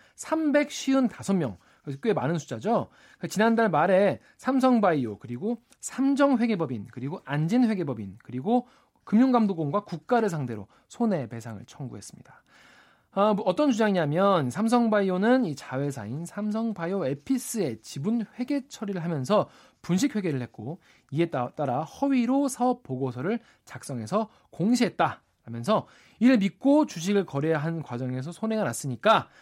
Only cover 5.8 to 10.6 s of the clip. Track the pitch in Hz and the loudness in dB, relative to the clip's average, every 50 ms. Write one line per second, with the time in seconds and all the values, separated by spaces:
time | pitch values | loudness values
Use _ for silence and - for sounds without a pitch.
5.8 | - - - - 269 269 277 254 285 285 269 220 233 233 220 180 165 131 127 110 | -16 -10 -4 0 0 2 4 4 4 4 4 4 2 2 0 0 -2 -2 -4 -6
6.8 | 101 110 - 117 120 139 165 202 - - 139 147 156 165 214 247 254 220 220 185 | -10 -10 -12 -10 -8 -8 -8 -10 -8 -4 -2 0 0 2 2 4 4 4 2 0
7.8 | 170 139 127 113 104 98 92 117 _ - 117 127 135 190 240 247 240 - _ _ | -2 -4 -4 -6 -8 -10 -12 -16 _ -12 -10 -6 -2 0 0 0 0 -4 _ _
8.8 | _ _ _ _ _ - - 214 254 269 247 240 220 202 196 160 160 143 147 208 | _ _ _ _ _ 2 4 4 4 6 4 4 2 2 0 -2 -2 -2 -2 -2
9.8 | 196 - - 156 - - 247 233 226 208 170 156 139 120 117 104 | -4 -4 -10 -10 -4 0 0 2 2 0 -2 -4 -4 -6 -6 -8